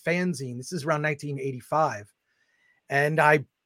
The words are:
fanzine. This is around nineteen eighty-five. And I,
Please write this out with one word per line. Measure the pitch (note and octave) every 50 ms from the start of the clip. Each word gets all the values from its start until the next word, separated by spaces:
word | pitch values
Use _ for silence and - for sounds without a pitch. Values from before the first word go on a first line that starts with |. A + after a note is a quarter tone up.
| - E3
fanzine. | E3+ F3+ F3+ F#3 E3+ B2 C3+ B2 A#2+ A#2+
This | B2+ -
is | F3+ E3 C3+
around | D#3+ D#3 D3
nineteen | D3+ D3+ D3+ D3 - D3 C#3 C3+
eighty-five. | C3+ C#3 C3 B2 - - D3 D3+ D#3+ C#3+ A2+ G#2 G#2 - _ _ _ _ _ _ _ _ _ _ _ _ _ _ _ -
And | C#3 C#3+ C#3+ D3+ D#3+ D#3
I, | D3+ D3+ D3+ D3+ B2 - _ _ _